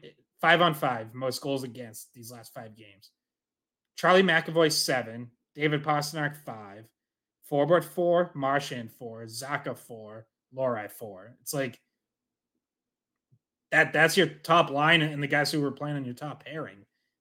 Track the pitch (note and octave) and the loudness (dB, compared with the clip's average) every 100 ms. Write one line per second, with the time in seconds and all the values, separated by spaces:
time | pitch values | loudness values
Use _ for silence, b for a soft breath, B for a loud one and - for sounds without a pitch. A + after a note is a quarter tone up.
0 | - _ _ _ E3 E3+ F3 D3+ C#3+ A#2 | -14 _ _ _ 2 6 4 2 -2 -4
1 | A2+ A#2+ C3 B2+ D3 C3+ C3 A#2 A#2+ G#2+ | -8 -6 -6 -6 -4 -6 -6 -12 -16 -16
2 | - B2 A#2 A#2+ A2 - A2+ A2 G#2+ G2 | -20 -20 -18 -18 -18 -18 -18 -20 -20 -20
3 | _ _ _ _ _ _ _ _ _ - | _ _ _ _ _ _ _ _ _ -2
4 | E3+ F#3 F#3+ E3 E3 D#3+ D#3+ D3+ - C3 | 4 6 6 4 2 4 4 4 0 -2
5 | A2+ A#2 A#2+ _ _ - D3+ D3 D3+ D3+ | -2 -10 -14 _ _ -2 0 0 0 -2
6 | D3 D#3+ D3 D3 - A2+ G#2 G2+ A2+ _ | -2 -4 -6 -6 -14 -14 -14 -18 -20 _
7 | _ _ _ _ - D3 D3 F3 D3+ - | _ _ _ _ -4 0 4 4 2 0
8 | F3 F3 F3 C#3+ C3+ C#3 C#3 C3 A#2 - | 2 4 2 -2 0 0 -2 -8 -12 -14
9 | A#2+ A2+ A2+ A2+ C3 C#3+ C3+ A#2+ - A2+ | -14 -14 -14 -12 -8 -6 -6 -10 -12 -18
10 | G#2+ A2 A2+ _ _ C3 C3 A#2 G#2 - | -16 -18 -20 _ _ -4 -2 -2 -6 -12
11 | A2+ F#2+ G2 B2+ - D3+ C3+ - _ _ | -16 -16 -20 -18 -8 -6 -6 -8 _ _
12 | _ _ _ _ _ _ _ _ _ _ | _ _ _ _ _ _ _ _ _ _
13 | _ _ _ _ _ _ _ D3+ D#3 D3+ | _ _ _ _ _ _ _ 4 4 4
14 | D#3+ D#3+ D#3+ - - E3+ E3 C#3 D3+ E3+ | 4 6 2 0 2 4 4 2 4 4
15 | D3+ D3 C#3+ C#3+ C#3+ D#3+ C#3+ A#2+ D3 D3 | 4 -2 -2 0 2 0 -2 -4 -6 -6
16 | B2+ B2 D3 B2+ - D#3 B2 F#2+ G#2 _ | -8 -10 -10 -12 -14 -12 -12 -14 -20 _
17 | _ _ | _ _